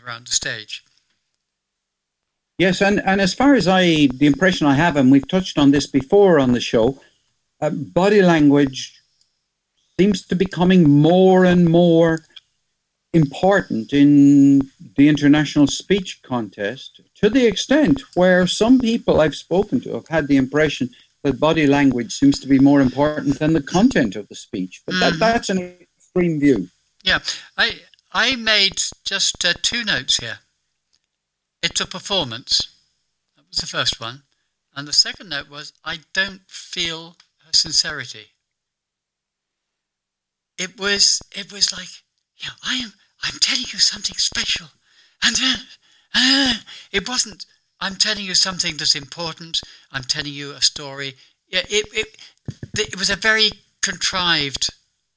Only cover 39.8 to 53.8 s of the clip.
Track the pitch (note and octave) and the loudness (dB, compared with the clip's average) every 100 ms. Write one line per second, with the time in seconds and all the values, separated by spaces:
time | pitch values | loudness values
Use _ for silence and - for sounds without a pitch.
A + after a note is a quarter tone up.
39.8 | _ _ _ _ _ _ _ - F#3 F#3 | _ _ _ _ _ _ _ -12 -12 -8
40.8 | G3 G3+ - - - G3 G3+ G3+ - F3+ | -4 2 2 0 -6 -16 -14 -4 -4 -4
41.8 | F3+ - _ _ _ - - - F#3 B3+ | -14 -20 _ _ _ -16 -16 -10 -6 -6
42.8 | A3+ _ _ - - C#4+ - C4 B3 G3 | -8 _ _ -12 -10 -4 -4 -4 -6 -2
43.8 | - G#3 - - - - - - D#3+ _ | -2 -2 -10 -4 -4 -4 -6 -6 -10 _
44.8 | _ _ _ - - A3+ C4 A3+ - - | _ _ _ -4 -2 0 -2 -4 -10 -20
45.8 | _ _ _ A3 C4 C4+ C4 A3 - - | _ _ _ 0 2 2 0 -2 -8 -20
46.8 | - G3 G3 B3 G#3+ G3 - _ _ - | -8 -8 -6 -4 -4 -6 -20 _ _ -10
47.8 | F#3+ F#3+ G#3+ G#3 F#3+ F3 F#3+ F3 E3+ D3+ | -10 -4 -4 -4 -4 -2 -2 -4 -8 -4
48.8 | D3+ D3 C3+ E3 E3 D#3 E3 - - - | -4 -4 -6 -10 -10 -10 -10 -10 -12 -20
49.8 | _ C3+ B2 D3+ D3 C#3+ C#3+ C#3 - - | _ -14 -8 -8 -8 -12 -14 -6 -6 -6
50.8 | C#3+ C3+ C3+ B2 _ _ - F#3 - G#3 | -16 -12 -14 -14 _ _ -8 -8 -4 -6
51.8 | G#3 A3 G#3+ _ - _ - - - G#3 | -4 -8 -10 _ -20 _ -18 -16 -8 -6
52.8 | G#3 F#3+ G3 G3 A3 A3 G#3+ - _ - | -6 -6 -4 -2 -2 0 -2 -4 _ -8